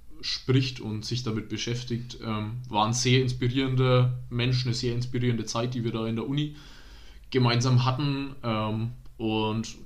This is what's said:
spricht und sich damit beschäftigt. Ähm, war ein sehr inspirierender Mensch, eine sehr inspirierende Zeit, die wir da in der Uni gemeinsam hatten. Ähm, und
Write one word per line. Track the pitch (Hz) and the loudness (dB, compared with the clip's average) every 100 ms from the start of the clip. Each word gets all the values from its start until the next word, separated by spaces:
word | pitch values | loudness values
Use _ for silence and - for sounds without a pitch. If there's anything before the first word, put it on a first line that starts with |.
| - - | -14 -10
spricht | - - - 131 127 - | -6 -6 2 2 2 -4
und | 110 107 - | -6 -6 -4
sich | 120 | -4
damit | 113 110 - | -2 -4 -4
beschäftigt. | 107 - 120 - 113 - - | -6 -4 -4 -4 -6 -6 -8
Ähm, | 113 107 107 123 - | -4 -4 -4 -6 -4
war | 104 107 | 0 2
ein | |
sehr | 120 127 127 | 2 4 4
inspirierender | 127 - 123 131 135 127 127 127 123 - - | 4 0 0 0 0 2 6 6 6 2 -4
Mensch, | 120 123 127 123 | -2 2 2 0
eine | |
sehr | 110 123 | 0 0
inspirierende | 120 123 123 123 113 107 | -2 -2 0 0 0 -2
Zeit, | 117 120 | -2 -2
die | 127 113 | -2 -2
wir | |
da | 113 113 | -2 -2
in | 113 | -2
der | 110 | -2
Uni | 143 151 - - - - - - - - | -2 -2 -6 -16 -18 -18 -18 -18 -18 -2
gemeinsam | 131 123 120 131 123 127 | 2 4 4 6 6 4
hatten. | 127 143 139 139 139 | 2 0 0 -4 -6
Ähm, | 120 110 107 110 113 123 - - | -2 0 0 -2 -4 -6 -14 -4
und | 113 110 110 110 110 - | 0 2 2 0 -4 -8